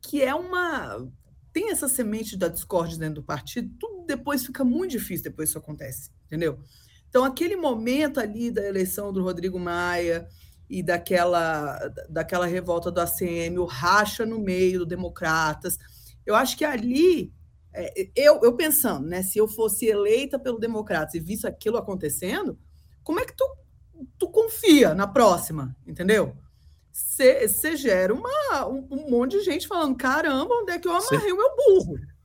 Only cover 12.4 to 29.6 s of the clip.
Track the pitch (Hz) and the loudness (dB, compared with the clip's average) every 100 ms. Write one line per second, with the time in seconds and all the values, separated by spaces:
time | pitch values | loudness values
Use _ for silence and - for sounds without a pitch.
12.4 | 175 180 175 170 175 175 170 - 180 170 | 0 -2 -2 -2 0 -2 -2 -2 -4 -2
13.4 | 170 180 175 127 175 202 208 - 226 226 | -2 -2 -4 -2 4 4 4 -2 -4 -2
14.4 | 196 185 185 185 170 180 180 - 165 160 | -2 2 2 2 -2 -4 -8 -6 0 2
15.4 | 156 151 - - - - - - - 214 | 0 -2 -6 -8 -10 -20 -20 -14 2 2
16.4 | 254 - 302 254 240 262 359 320 - - | 2 0 -2 -2 -2 4 6 4 -2 -12
17.4 | - _ _ - - - 190 - 294 302 | -20 _ _ -10 -10 -6 -4 6 8 8
18.4 | 233 240 311 - 240 156 147 175 190 208 | 6 6 2 2 2 0 -4 -4 -2 0
19.4 | 214 220 220 214 226 208 202 226 277 269 | 0 2 -2 0 0 2 4 2 2 -4
20.4 | 254 226 226 220 214 170 156 170 160 208 | -4 -4 -4 -4 -4 -4 -2 -6 -6 -6
21.4 | 208 - 214 226 202 190 156 - 180 311 | -6 -4 -4 -2 -4 -6 -4 -4 -4 -4
22.4 | 349 - - - - _ - 330 - - | -4 -8 -16 -20 -20 _ -4 -4 -4 -2
23.4 | 539 - - _ - 330 269 _ 349 - | -4 -4 -20 _ -20 -20 -20 _ 0 2
24.4 | 453 - 440 294 240 170 202 262 220 175 | 2 2 6 8 8 4 2 6 6 4
25.4 | - 156 131 131 - 156 180 214 139 - | -2 -6 -8 -10 -16 -4 2 4 2 -4
26.4 | - _ - _ _ - - - 262 539 | -20 _ -20 _ _ -8 -6 4 6 6
27.4 | 494 - 311 311 269 185 185 254 466 587 | 2 0 -2 -2 2 2 2 0 -2 -2
28.4 | 554 320 269 269 262 277 302 240 262 392 | 0 -2 -2 -6 -6 -10 0 0 2 0
29.4 | 392 311 | 0 -2